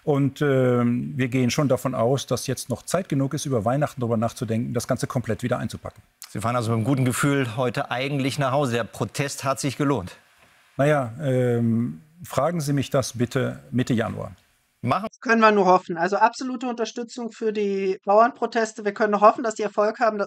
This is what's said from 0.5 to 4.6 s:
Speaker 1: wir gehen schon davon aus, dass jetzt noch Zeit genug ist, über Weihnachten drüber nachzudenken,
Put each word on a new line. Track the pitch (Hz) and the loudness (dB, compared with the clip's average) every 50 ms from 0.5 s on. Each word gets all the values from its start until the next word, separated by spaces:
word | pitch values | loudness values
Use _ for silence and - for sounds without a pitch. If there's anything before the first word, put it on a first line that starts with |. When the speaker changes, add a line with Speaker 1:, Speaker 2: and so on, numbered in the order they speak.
| 135 131 131 127 123 120 120 120 120 123 135 147 151 | 4 4 4 4 4 4 2 2 0 0 -4 -4 -4
Speaker 1:
wir | 135 127 123 | -2 -2 0
gehen | 117 131 127 120 | 0 0 0 2
schon | - - 151 127 | 2 2 2 2
davon | 131 120 - 135 127 | 2 0 0 -2 -2
aus, | - 113 120 139 131 - | 0 0 2 0 0 -2
dass | - 131 113 - | -2 -4 -4 -4
jetzt | - 127 - - - | -4 -6 -6 -6 -6
noch | 123 - - | -8 -8 -4
Zeit | - - 170 190 - | -4 -2 -2 -2 -2
genug | 160 139 135 139 156 | -2 -2 -2 -2 -2
ist, | 147 - | -6 -4
über | 147 131 117 95 | -2 -2 0 0
Weihnachten | 113 127 143 151 135 - - | 0 0 0 0 -2 -4 -4
drüber | 123 113 117 | -4 -2 0
nachzudenken, | 110 113 113 - - 127 110 113 110 | 0 0 -2 -4 -6 -6 -4 -2 -2